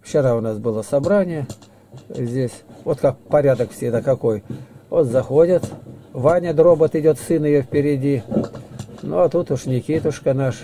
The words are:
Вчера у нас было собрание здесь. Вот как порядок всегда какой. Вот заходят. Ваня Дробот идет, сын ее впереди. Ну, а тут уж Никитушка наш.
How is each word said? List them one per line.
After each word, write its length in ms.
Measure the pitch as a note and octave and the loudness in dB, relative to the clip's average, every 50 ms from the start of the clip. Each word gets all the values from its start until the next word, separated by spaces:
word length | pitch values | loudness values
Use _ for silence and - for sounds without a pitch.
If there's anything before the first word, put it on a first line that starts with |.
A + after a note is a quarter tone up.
Вчера 340 | _ - - D#3 C3+ C3 A#2+ | _ -2 -2 0 2 2 0
у 60 | A#2 | 0
нас 160 | A2 A2+ A2 G#2+ | -2 -4 -6 -4
было 240 | A2+ A#2+ A2 G#2+ G#2+ | -4 -4 -4 -4 -4
собрание 640 | - - C#3+ C#3+ E3+ - G3+ F#3+ F3+ E3 D#3 C#3+ C3 - - - - _ _ _ _ - - - - | -2 -2 -2 0 2 2 2 2 0 -4 -6 -8 -8 -12 -16 -18 -20 _ _ _ _ -20 -20 -20 -14
здесь. 440 | - - B2+ A#2 A#2+ C3 C3 A#2 - - - - - - - | -8 -6 -6 -4 -2 -2 -4 -4 -6 -10 -20 -20 -20 -12 -6
Вот 160 | B2+ C3+ C#3 | -6 -4 0
как 180 | - C#3 C3 - | 0 0 0 0
порядок 520 | - - - D3+ C#3+ C#3 C3 A2+ B2 G#2 - | -8 0 0 2 4 4 2 2 0 -4 -4
всегда 280 | - C3+ B2 A2+ A2+ | -6 -6 -2 -2 -2
какой. 440 | G#2+ C#3 C3 B2 - A#2+ A2 G#2 - - - - - - - - - _ | 0 0 -2 0 0 -2 -2 -2 -4 -10 -14 -14 -14 -18 -20 -20 -14 _
Вот 180 | - E3+ D#3+ | 0 0 0
заходят. 560 | B2 A2+ C3 B2 - B2+ D3 E3 E3+ F3+ E3 - - - - - - - - - - - | 2 0 -2 -2 2 4 4 4 4 4 0 0 -4 -12 -14 -18 -20 -20 -20 -20 -14 -10
Ваня 400 | C#3 B2 D3 E3+ F3+ F3 E3+ D#3+ | 0 2 2 2 2 0 -2 2
Дробот 400 | D3 D#3+ F3 E3+ D3+ D#3+ D3+ - | 4 6 6 6 6 4 2 2
идет, 240 | E3 D3+ D#3+ D3+ - | 2 2 2 2 2
сын 260 | - - E3+ D#3+ D3+ | 0 -2 0 0 2
ее 180 | D3 D3 C#3+ C3 | 2 2 2 0
впереди. 600 | C3 - D3 C#3 D3 D3 C3+ C3 C#3+ C#3 B2+ G#2+ - A2+ - A#3 - - - - - - - - - - - - | 0 -2 0 0 0 0 0 0 0 0 -2 -2 -2 -4 -4 -4 -4 -8 -16 -18 -18 -16 -16 -16 -16 -16 -14 -10
Ну, 160 | - D3+ F3 | -4 0 2
а 100 | F3+ D#3 | 2 2
тут 220 | - E3+ F3 - | 2 0 -2 0
уж 160 | C#3+ B2+ - | -4 -4 -2
Никитушка 680 | - C3 B2 - - D3+ D#3 - D#3 D3 - - - C3+ | -2 -4 -4 -2 -2 -2 -2 0 -2 -4 -2 -2 -2 0
наш. 300 | C3 C3+ C3 A#2 - | 0 0 -2 -4 -6